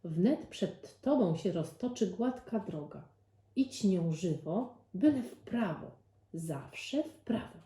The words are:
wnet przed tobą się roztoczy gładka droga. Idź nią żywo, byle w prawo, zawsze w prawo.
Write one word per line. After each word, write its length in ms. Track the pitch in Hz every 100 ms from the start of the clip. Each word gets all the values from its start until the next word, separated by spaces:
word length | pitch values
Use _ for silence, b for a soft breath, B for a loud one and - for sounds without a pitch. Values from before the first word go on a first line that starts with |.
wnet 440 | 175 160 202 302 -
przed 540 | - 185 - - -
tobą 340 | 254 285 185 160
się 160 | 190
roztoczy 560 | 165 156 - 247 - 196
gładka 520 | 180 254 254 - 220
droga. 480 | 180 160 147 143 - _ _ _ _ -
Idź 280 | 262 -
nią 300 | 208 180 165
żywo, 640 | 156 180 143 156 190 254 - _
byle 300 | 185 302 269
w 120 | - -
prawo, 560 | - 240 208 143 - - _ _ _
zawsze 680 | 170 160 139 - - - 277
w 160 | - -
prawo. 400 | - 220 - -